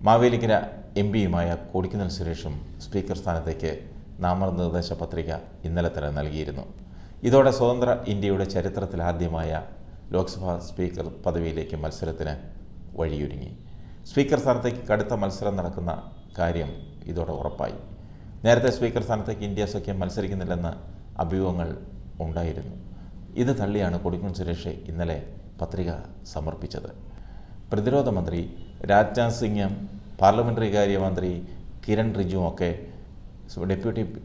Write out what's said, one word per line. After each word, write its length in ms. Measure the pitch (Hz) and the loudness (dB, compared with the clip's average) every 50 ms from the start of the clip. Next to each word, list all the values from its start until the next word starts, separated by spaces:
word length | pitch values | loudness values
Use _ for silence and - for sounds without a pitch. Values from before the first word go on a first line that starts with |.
മാവേലിക്കര 520 | - 101 113 117 123 123 123 117 117 107 107 95 - - - - - - - | 6 6 8 8 8 6 6 4 4 4 4 4 4 0 -6 -12 -12 -2 0
എം 140 | 101 101 104 | 2 2 4
പിയുമായ 460 | 101 110 101 90 87 87 85 85 85 82 - - - | 4 4 4 4 4 2 2 2 0 -2 -4 -2 -2
കൊടിക്കുന്നിൽ 360 | 95 90 92 - 101 95 87 | 0 0 0 -2 -2 -2 -2
സുരേഷും 460 | - - 87 82 82 78 - 80 73 73 - - - - | -2 -2 -4 -4 -4 -4 -4 -6 -6 -6 -8 -10 -12 -12
സ്പീക്കർ 380 | - - - 98 92 - 90 | -8 -4 -2 -2 -2 -2 -4
സ്ഥാനത്തേക്ക് 540 | - - 92 85 82 78 80 78 - - 80 76 - - - - - - - - - | -2 0 0 0 0 0 -2 -2 -2 -2 -4 -4 -6 -8 -12 -14 -14 -14 -14 -6 0
നാമനിർദ്ദേശ 760 | 87 87 90 95 98 95 90 87 87 85 80 87 85 - 85 | 2 2 2 2 2 2 2 2 2 2 2 0 0 -2 -4
പത്രിക 400 | 80 82 - 87 82 80 78 78 78 - - - - - | -4 -4 -4 -2 -4 -2 -2 -4 -6 -8 -10 -14 -8 -6
ഇന്നലെ 260 | 87 82 87 85 82 - | -2 0 2 2 2 0
തന്നെ 120 | 78 73 73 | 0 -2 -2
നൽകിയിരുന്നു. 560 | 73 71 73 76 73 78 76 73 69 67 - - - - - - - - - - - - - | -2 -2 -2 -2 -2 -2 -4 -4 -4 -6 -8 -10 -12 -14 -14 -14 -14 -14 -14 -14 -10 -2 4
ഇതോടെ 280 | 120 131 135 135 135 | 8 8 10 10 10
സ്വതന്ത്ര 400 | 120 - 123 120 123 123 123 123 - - - | 8 6 6 4 6 4 4 4 4 2 2
ഇന്ത്യയുടെ 400 | - 104 101 98 101 98 95 95 - - | 0 0 2 2 4 4 2 2 2 0
ചരിത്രത്തിലാദ്യമായ 1080 | 92 85 98 90 101 95 92 - 85 85 87 87 82 87 82 80 80 80 80 80 80 - - - - - - - - - - | 0 0 0 0 -2 -2 -2 -2 0 0 0 2 2 0 0 0 0 -2 -2 -2 -4 -4 -8 -12 -14 -14 -14 -14 -14 -8 0
ലോക്സഭാ 480 | - 90 92 - - 92 92 92 87 85 | 0 0 0 0 -4 -4 -2 -2 -2 -2
സ്പീക്കർ 520 | - - - - 90 87 87 - 80 82 - - - | -4 -6 -2 -2 -2 -2 -2 -4 -6 -6 -8 -4 -2
പദവിയിലേക്ക് 500 | 92 82 85 82 82 78 78 80 - - | 0 0 0 0 0 -2 -2 -4 -4 -4
മത്സരത്തിന് 600 | 78 78 80 - - - 80 80 - 78 76 73 - - - - - - - - - - - - - | -4 -4 -4 -4 -4 -4 -4 -4 -2 -4 -4 -4 -6 -8 -12 -12 -12 -14 -14 -14 -14 -14 -10 -4 -2
വഴിയൊരുങ്ങി. 520 | 80 78 76 73 73 67 69 69 65 - - - - - - - - - - - - | -2 -2 0 -2 -2 -4 -4 -8 -8 -10 -10 -12 -14 -14 -14 -14 -14 -14 -14 -14 -14
സ്പീക്കർ 340 | - - 139 143 139 151 143 | 0 2 2 4 4 4 4
സ്ഥാനത്തേക്ക് 440 | 139 135 123 117 120 123 113 - - | 4 4 4 4 2 0 0 -2 0
കടുത്ത 260 | - 107 107 101 - 120 | 2 2 2 2 0 0
മത്സരം 420 | 107 101 98 95 - 107 104 98 | 0 0 0 0 0 0 0 0
നടക്കുന്ന 360 | 95 87 85 - 95 87 85 78 - - - - - - - - - | 0 -2 -2 -4 -2 -2 -2 -4 -4 -6 -10 -14 -16 -16 -10 -2 0
കാര്യം 320 | 85 85 82 82 78 71 - - - - - - - | 2 2 2 0 -2 -4 -6 -8 -12 -12 -14 -10 -8
ഇതോടെ 260 | 82 85 87 82 80 | -6 -4 -2 -2 -2
ഉറപ്പായി. 460 | 76 69 69 76 - - 69 53 - - - - - - - - - - - - - - - | -2 -2 -2 -4 -2 -2 -2 -2 -4 -6 -10 -12 -14 -14 -14 -14 -14 -14 -14 -14 -10 2 6
നേരത്തെ 260 | 113 120 117 120 131 | 8 8 8 8 4
സ്പീക്കർ 340 | - - 127 117 - - 101 | 4 4 2 2 2 0 0
സ്ഥാനത്തേക്ക് 380 | - 117 107 101 110 110 104 | 0 0 0 0 -2 -4 -4
ഇന്ത്യ 240 | 104 101 98 101 104 | -4 -2 0 0 0
സഖ്യം 340 | 95 - 101 - - 98 95 | 0 -2 -4 -4 -2 -2 -2
മത്സരിക്കുന്നില്ലെന്ന് 680 | 90 92 - 113 98 95 98 92 90 90 90 85 85 82 - - - - - - - - - - | -2 -2 0 -2 -2 0 -2 -2 0 0 0 0 0 -2 -4 -6 -10 -12 -14 -14 -14 -10 -4 -2
അഭ്യൂഹങ്ങൾ 480 | 82 82 92 95 95 90 85 87 85 82 73 - - - - - - - - - | 0 0 2 2 2 2 2 0 -2 -2 -4 -6 -10 -12 -12 -12 -12 -12 -8 -6
ഉണ്ടായിരുന്നു. 560 | 82 80 80 82 85 82 76 - 67 - - - - - - - - - - - - - - | -4 -2 0 0 0 0 -2 -4 -6 -8 -10 -12 -12 -12 -12 -14 -14 -14 -14 -14 -14 -6 0
ഇത് 160 | - 123 131 135 113 | 2 2 2 4 2
തള്ളിയാണ് 380 | 101 98 104 104 98 90 87 85 | 2 2 2 2 2 2 2 0
കൊടിക്കുന്നിൽ 380 | 90 90 87 87 92 98 87 | 0 0 -2 0 -2 -4 -4
സുരേഷ് 360 | - 90 82 85 85 - 87 85 - - - | -2 -2 -2 -2 -2 -4 -6 -6 -6 -8 -6
ഇന്നലെ 280 | 80 85 85 82 80 73 71 - - - - - - - | -4 -2 -2 -2 -2 -4 -6 -8 -10 -12 -14 -14 -8 -6
പത്രിക 300 | 82 - - 92 90 85 80 - - - - - - | -6 -4 -2 -2 -2 -2 -2 -4 -8 -12 -14 -14 -14
സമർപ്പിച്ചത്. 640 | - - 78 76 80 78 - - - - - - - - - - - - - - - - - - - - - - - | -10 -8 -6 -4 -4 -6 -6 -8 -8 -8 -8 -10 -10 -12 -14 -14 -14 -14 -14 -14 -14 -14 -14 -14 -14 -14 -14 -6 -2
പ്രതിരോധ 380 | - 104 104 123 127 143 135 123 | 0 0 2 4 4 4 4 4
മന്ത്രി 300 | 104 92 87 82 85 85 - - - - - - - - - - | 2 0 0 0 0 -2 -2 -4 -6 -10 -12 -12 -12 -6 2 6
രാജ്നാഥ് 460 | 101 104 110 107 - 123 117 117 113 117 | 8 8 8 6 4 2 2 2 2 2
സിംഗും 340 | 120 107 104 104 101 95 101 - - - - - - - - - | 0 0 2 2 2 0 0 -4 -6 -8 -10 -12 -12 -12 2 8
പാർലമെന്ററി 480 | 95 98 107 107 120 120 110 113 113 104 98 | 8 8 8 8 4 2 2 2 2 4 4
കാര്യമന്ത്രി 560 | 104 101 98 98 95 95 95 90 90 92 90 90 85 87 - - - - - - - - | 6 6 6 4 4 2 2 2 2 0 0 -2 -2 -6 -8 -10 -12 -10 -12 -12 -6 0
കിരൺ 280 | - 107 104 110 110 95 | 2 2 4 4 2 2
റിജിജുമൊക്കെ 540 | 98 95 87 92 95 87 82 - - 92 85 85 82 - - - - - - - - - - - - - - - 90 85 95 | 2 2 2 2 2 2 2 2 0 0 0 0 -2 -6 -10 -12 -14 -16 -16 -16 -16 -16 -16 -16 -16 -14 -12 -6 -4 0 0
ഡെപ്യൂട്ടി 360 | 98 92 - 117 98 113 107 85 - - | 0 0 0 0 0 0 -2 -2 -4 -8